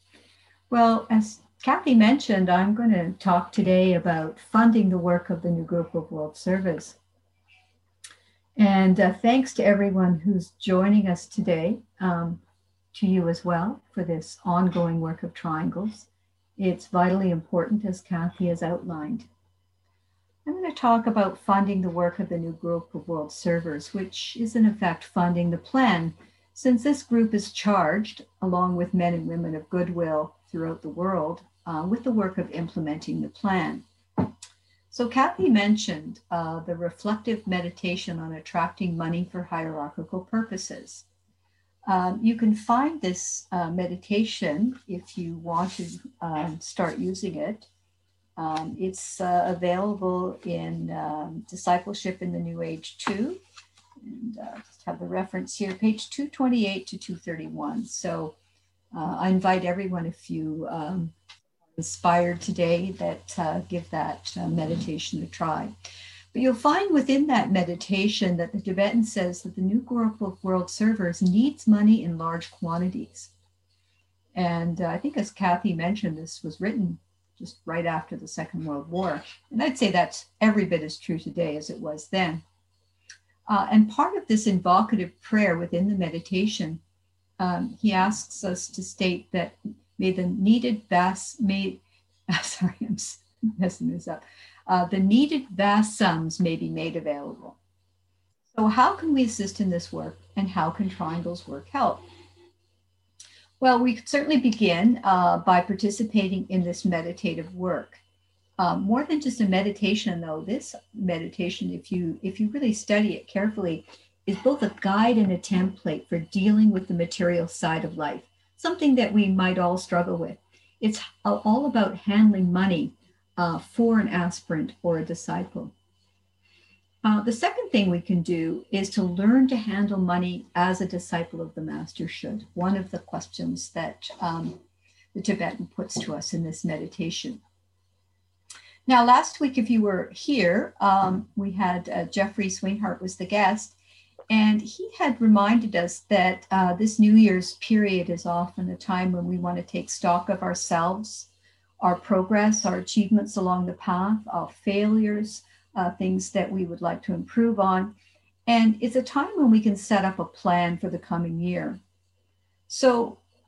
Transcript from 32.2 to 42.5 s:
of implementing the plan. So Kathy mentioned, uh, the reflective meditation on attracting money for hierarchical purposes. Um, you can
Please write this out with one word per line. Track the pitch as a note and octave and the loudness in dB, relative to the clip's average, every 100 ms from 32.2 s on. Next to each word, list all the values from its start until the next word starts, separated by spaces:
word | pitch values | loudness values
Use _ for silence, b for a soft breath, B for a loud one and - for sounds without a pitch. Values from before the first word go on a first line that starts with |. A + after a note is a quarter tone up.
| F#3+ F#3 | 0 -2
of | E3+ | -6
implementing | - E3 - D3+ D#3+ - D#3+ | -6 -8 -6 -6 -6 -6 -6
the | D3 | -8
plan. | - G3+ F#3 D#3 - - _ _ - - - - _ _ _ _ | -6 -2 -2 -2 -8 -14 _ _ -4 -4 -6 -20 _ _ _ _
So | - A#3 | -6 -2
Kathy | B3+ D#4 - F#4 | 2 0 2 4
mentioned, | G#3+ G#3 G#3+ - D#3 D#3 - _ | 4 4 2 0 -8 -10 -16 _
uh, | E3+ D#3+ E3 | -6 -4 -6
the | E3 E3+ | -8 -6
reflective | E3+ - G#3 G#3+ - G#3+ - | -6 -6 -4 -4 -4 -4 -4
meditation | F3+ F3 - F3+ F3 - E3 | -4 -4 -6 -6 -6 -6 -8
on | D#3+ | -10
attracting | D#3+ - F3 F3 - F#3 E3 | -12 -8 -4 -4 -4 -4 -4
money | E3 E3+ F3+ | -4 -4 -4
for | F3+ | -8
hierarchical | F3 E3 D#3+ D#3 C#3+ - E3 F#3 | -8 -8 -6 -8 -10 -10 -10 -10
purposes. | F#3 A3 A3 F#3 - - - - _ _ _ _ _ _ _ _ - | -6 -4 -4 -8 -10 -14 -18 -20 _ _ _ _ _ _ _ _ -2
Um, | F#3 F3+ G#3+ | 0 0 0
you | A3+ A3+ | 0 2
can | A3 | 2